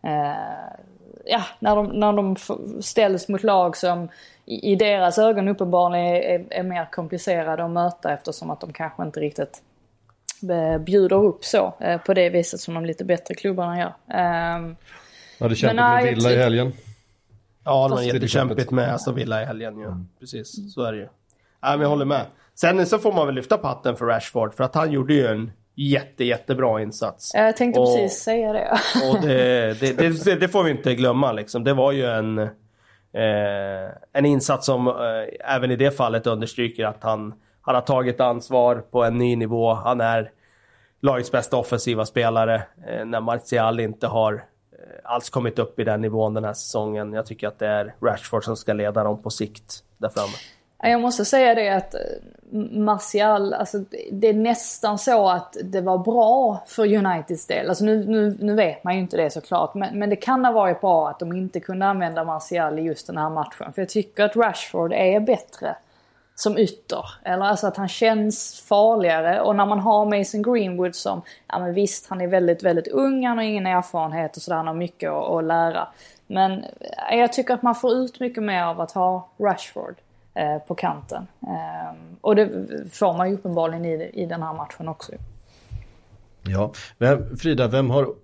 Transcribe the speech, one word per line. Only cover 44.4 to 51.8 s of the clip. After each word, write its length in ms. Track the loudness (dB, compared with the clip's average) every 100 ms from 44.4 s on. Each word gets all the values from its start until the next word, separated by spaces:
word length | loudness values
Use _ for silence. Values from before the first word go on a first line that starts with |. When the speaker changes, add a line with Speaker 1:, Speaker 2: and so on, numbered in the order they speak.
| -10 _ _ -20 -20 -20
Speaker 3:
alls 260 | -6 -4 -2
kommit 280 | -2 -2 -2
upp 200 | -4 -2
i 60 |
den 160 | -2 0
nivån 340 | -2 0 -2
den 100 | -2
här 100 | -6
säsongen. 580 | -8 -6 -4 -4 -6 -6
Jag 140 | -8 -8
tycker 220 | -8 -8
att 100 | -4
det 80 | -2
är 280 | -2 -4 -4
Rashford 420 | -4 -4 -4 -4
som 120 | -4 -6
ska 160 | -4
leda 320 | -2 -2 0
dem 180 | -2 -4
på 80 | -6
sikt 520 | -6 -8 -10 -18 -18 _ _
där 100 | -6
framme. 280 | -4 -6 -6 -16 _ _ _
Speaker 1:
Ja, 60 | 2
jag 120 | 2
måste 240 | 2 0
säga 300 | 2 6 6
det 140 | 6 4
att, 260 | 0